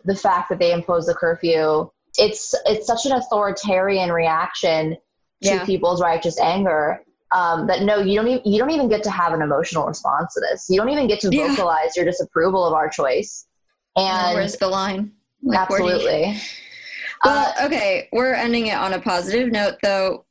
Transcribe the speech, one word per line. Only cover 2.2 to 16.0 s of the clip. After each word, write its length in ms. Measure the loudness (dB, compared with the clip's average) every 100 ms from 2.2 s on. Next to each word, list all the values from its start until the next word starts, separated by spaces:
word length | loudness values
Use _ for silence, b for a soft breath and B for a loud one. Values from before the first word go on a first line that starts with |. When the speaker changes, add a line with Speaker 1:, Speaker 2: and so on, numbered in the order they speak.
| 2 0 -4 -2 0
Speaker 1:
it's 200 | 0 0
such 200 | -2 0
an 60 |
authoritarian 960 | 0 0 0 0 -2 0 2 2 0 0
reaction 880 | 0 2 0 -2 -2 0 2 0 -4 _ _ _ _
to 80 | 0
Speaker 2:
Yeah. 100 | 0 0
Speaker 1:
people's 340 | 0 2 2
righteous 380 | 2 0 -2 0
anger, 600 | 0 2 2 2 0 -4 -10 _ -2
um, 340 | 0 0 0 0
that 160 | 0
no, 160 | 2 2
you 180 | 2 0
don't 80 | 0
e-, 140 | 0
you 140 | 0 2
don't 120 | 2
even 180 | 0 2
get 140 | 0
to 60 | 0
have 220 | -2 0
an 100 | 0
emotional 440 | 0 0 0 -2 -4
response 480 | -4 -2 -2 -2
to 60 | -4
this. 260 | -4 -4 0
You 100 | 0
don't 100 | 2
even 180 | 0 0
get 140 | 0
to 80 | 0
Speaker 2:
Yeah. 180 | 0 0
Speaker 1:
vocalize 460 | 0 0 0 0 0
your 80 |
disapproval 600 | -2 -2 -2 0 2 2
of 80 | 2
our 160 | 2 0
choice. 580 | -2 -2 -2 -4 -10 -20 _ _ _ _ -2
Speaker 2:
And 300 | 0 0 0
Speaker 1:
And 60 |
Speaker 2:
where's 220 | 0 -2 -2
the 120 | -2
line? 440 | -2 -2 -4 -8 -10 _ _
Like, 260 | -2 0 2
where 80 | 0
do 40 | 2
you 60 |
Speaker 1:
Absolutely. 480 | 0